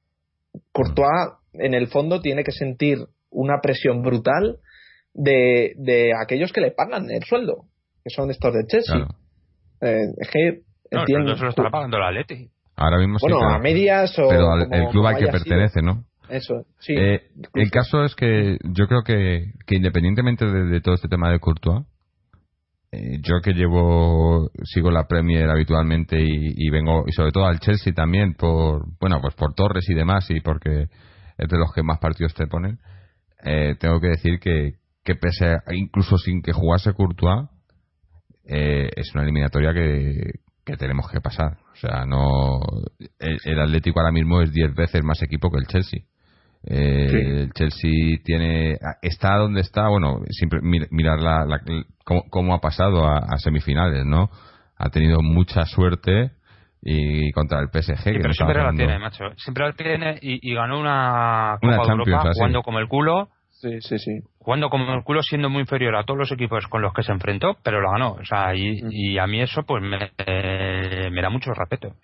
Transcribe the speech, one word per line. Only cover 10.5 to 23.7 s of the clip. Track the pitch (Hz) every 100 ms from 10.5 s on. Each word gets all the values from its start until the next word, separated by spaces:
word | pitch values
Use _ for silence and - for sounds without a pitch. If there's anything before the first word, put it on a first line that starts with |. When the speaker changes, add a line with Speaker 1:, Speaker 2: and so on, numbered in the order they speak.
| 170 _ _ _
Speaker 3:
el | -
Speaker 1:
entiendo | 151 143 143
Speaker 3:
sueldo | -
se |
lo | 127
estará | 120 110
pagando | 151 131 110
el |
Atleti. | 92 101 - 123 117 _ _ -
Speaker 2:
Ahora | 78 87
mismo | 98 104
sí, | 156
Speaker 1:
Bueno, | 156
Speaker 2:
pero, | 110
Speaker 1:
a | -
medias | 151 165 196 196 190 -
o | 135
Speaker 2:
pero | 127 82
al, | 82 87
Speaker 1:
como, |
Speaker 2:
el | 90 87
club | 104
Speaker 1:
como | 110
Speaker 2:
al | 110
que |
Speaker 1:
haya | 101
sido. | 90
Speaker 2:
pertenece, | 82 87 104 -
¿no? | 85 110 - _ -
Speaker 1:
Eso, | 127 - 120 - _
sí. | - 147
Speaker 2:
Eh, | 98 101 - -
Speaker 1:
Incluso. | -
Speaker 2:
el | - 104
caso | 123 127 151
es | 143 -
que | 120 107 101 90
yo | 87 90 101
creo | 123
que, | 113 104 92 85 92 - -
que | 95
independientemente | 92 85 90 104 123 117 110
de, | 95 87
de | 87
todo | 90
este | 90 78
tema | 87 85
de | 85
Courtois, | 82 80 85 101 147 _ _ _ _ _ _ _ _ _ _
eh, | 50 58 67
yo | 71 87
que | 98
llevo, | 87 87